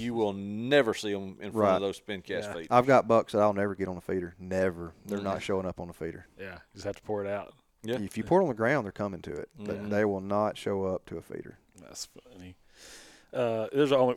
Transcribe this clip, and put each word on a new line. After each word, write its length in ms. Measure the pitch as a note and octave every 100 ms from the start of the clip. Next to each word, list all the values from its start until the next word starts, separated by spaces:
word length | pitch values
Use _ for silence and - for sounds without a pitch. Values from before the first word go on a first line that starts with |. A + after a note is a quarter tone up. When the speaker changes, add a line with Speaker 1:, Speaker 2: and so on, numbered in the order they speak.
Speaker 1:
you 140 | A#2
will 180 | A#2 G#2
never 640 | G2 G2+ G#2+ A#2+ C#3+ A2+
see 180 | G2 G#2+
'em 240 | G2 F#2+ -
in 100 | G2+
front 20 | G#2+
Speaker 2:
Right. 180 | G2+
Speaker 1:
of 80 | F#2
those 160 | G2 F#2
spin 240 | - G2
cast 260 | F#2+ F2+ -
Speaker 3:
Yeah. 40 |
Speaker 1:
feeders. 140 | E2+ E2
Speaker 2:
I've 160 | A#2+ B2+
got 200 | B2+ A2
bucks 280 | A2+ -
that 80 | A2
I'll 100 | G#2
never 220 | G2+ G2+
get 120 | G2 F#2
on 120 | F2+
a 20 |
feeder. 340 | - F#2 F2 F2+
Never. 560 | F#2 F#2 F#2+ E2+ E2+ -
They're 140 | G2+ G2+
not 120 | G2
Speaker 1:
Mm-hmm. 40 | F2
Speaker 2:
showing 260 | - F#2+ F#2
up 120 | -
on 120 | F2
a 20 |
feeder. 340 | - E2 F2 - -
Speaker 3:
Yeah, 140 | F#2+
you 40 | F2 -
just 120 | G2+ G2+
have 100 | G2+
to 60 |
pour 200 | - G#2
it 60 | G2
out. 220 | G2+ - - _ _
Speaker 1:
Yeah. 160 | A2 B2
Speaker 2:
If 180 | G2 A2
you 80 |
pour 160 | G#2 F3
it 40 |
on 40 | F3
the 60 |
ground, 320 | G#2+ A2+ D3 G2+
they're 60 |
coming 280 | - G2+ E2+
to 100 | D#2+
it. 180 | D2+ - -
But 180 | G#2 G2+
Speaker 1:
Mm-hmm. 120 | G#2
Speaker 2:
they 160 | G#2 G#2+
will 160 | F#2+
not 340 | G2 G#2 G#2+ -
show 280 | G#2+ G2
up 200 | F#2+ F#2 -
to 120 | E2+
a 20 |
feeder. 380 | - - - - _ -
Speaker 3:
That's 260 | D#2+ - - - -
funny. 240 | F#2+ F2+ - _ - - - - - _
Uh, 340 | C3 A#2+ A2 A2
there's 180 | C3+ C#3+
only, 240 | C3+ B2+